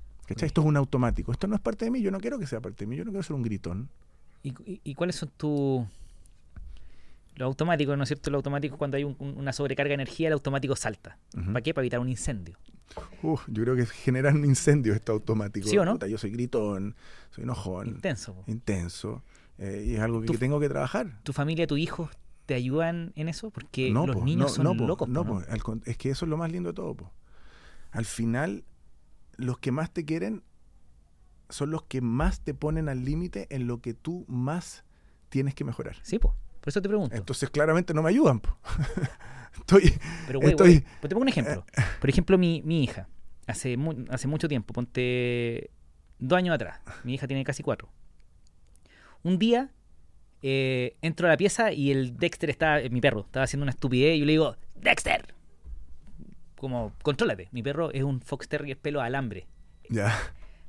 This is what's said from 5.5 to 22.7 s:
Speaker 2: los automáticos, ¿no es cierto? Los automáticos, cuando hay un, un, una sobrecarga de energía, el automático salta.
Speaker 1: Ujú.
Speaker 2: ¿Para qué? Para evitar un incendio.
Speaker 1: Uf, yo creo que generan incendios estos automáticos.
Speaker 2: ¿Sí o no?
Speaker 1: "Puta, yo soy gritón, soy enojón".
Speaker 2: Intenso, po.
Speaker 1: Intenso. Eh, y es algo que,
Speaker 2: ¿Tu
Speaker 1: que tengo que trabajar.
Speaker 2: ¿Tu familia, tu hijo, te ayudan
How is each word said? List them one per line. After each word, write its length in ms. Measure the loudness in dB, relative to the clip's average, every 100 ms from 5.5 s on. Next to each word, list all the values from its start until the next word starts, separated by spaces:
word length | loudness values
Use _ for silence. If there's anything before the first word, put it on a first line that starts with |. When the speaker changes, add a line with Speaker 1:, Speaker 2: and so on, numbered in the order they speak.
| 0 0 0 -2 -8 -18 -20 -20 -20 -20 -16 -14 -14 -14 -16 -18 -20 -20 -6
Speaker 2:
los 120 | -4
automáticos, 500 | 0 2 2 2 0
¿no 60 |
es 60 | 0
cierto? 200 | -2 -2
Los 100 | -2
automáticos, 380 | 0 -2 -4 -4
cuando 200 | -2 -2
hay 60 |
un, 120 | -4 -6
un, 180 | -8 -6
una 160 | -6
sobrecarga 360 | -2 -2 0 0
de 60 | 0
energía, 320 | -2 0 2
el 60 |
automático 420 | 2 2 0 0 0
salta. 420 | -2 -4 -10 -20 _ -6
Speaker 1:
Ujú. 100 | -2
Speaker 2:
¿Para 140 | 0
qué? 120 | 0
Para 100 | 0
evitar 160 | 0 0
un 100 | -2
incendio. 480 | -2 -4 -4 -8 -14 -20 -20 -18 -16 -14 -6
Speaker 1:
Uf, 200 | -2 -2 -2
yo 160 | -2
creo 120 | 2 2
que 120 | 0
generan 580 | 0 0 2 4 4 6
incendios 500 | 4 6 6 4 2
estos 180 | 0
automáticos. 560 | -2 0 0 0 -4 2
Speaker 2:
¿Sí 80 | 4
o 60 | 4
no? 80 |
Speaker 1:
"Puta, 140 | 0 -2
yo 100 | -4
soy 100 | -4
gritón, 640 | -4 -2 0 0 -2 -4 -8 -16 -20 -18
soy 120 | -10 -8
enojón". 420 | -6 -6 -8 -8
Speaker 2:
Intenso, 480 | -6 -4 -4 -8 -12
po. 80 | -8
Speaker 1:
Intenso. 760 | -6 -2 -2 -4 -6 -8 -8 -12 -20 -20 -12
Eh, 280 | -10 -6 -4
y 80 | -2
es 40 |
algo 180 | 0 0
que, 60 | 0
Speaker 2:
¿Tu 60 |
Speaker 1:
que 60 | 0
tengo 200 | 0 0
que 100 | 0
trabajar. 500 | -2 -2 -4 -6 -8
Speaker 2:
¿Tu 100 | -8
familia, 320 | -4 -2 -2 0
tu 120 | 0
hijo, 320 | -2 -4 -8 -12 -20 -18 -4
te 80 |
ayudan 600 | -2 0